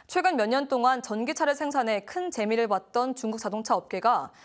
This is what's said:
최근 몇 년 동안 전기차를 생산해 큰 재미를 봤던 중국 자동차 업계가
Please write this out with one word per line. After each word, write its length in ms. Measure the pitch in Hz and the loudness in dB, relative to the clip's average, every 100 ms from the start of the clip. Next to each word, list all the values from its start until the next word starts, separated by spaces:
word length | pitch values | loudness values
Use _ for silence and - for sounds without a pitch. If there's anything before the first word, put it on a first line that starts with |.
| - | -4
최근 300 | 370 370 294 | 0 2 2
몇 100 | 214 | 2
년 200 | 262 285 | 2 2
동안 340 | 262 247 254 | 2 2 2
전기차를 540 | 254 214 240 311 302 285 | -2 -4 -2 0 0 0
생산해 480 | 294 285 226 208 - | -2 0 0 0 -2
큰 260 | 359 359 | -6 -4
재미를 380 | 240 208 226 226 | -2 0 0 2
봤던 480 | 190 - 240 254 254 | 0 0 -2 0 -2
중국 240 | 220 220 | -4 -4
자동차 340 | 214 214 220 208 | -4 -6 0 0
업계가 560 | 175 190 226 214 135 - | 0 -2 2 2 -2 -12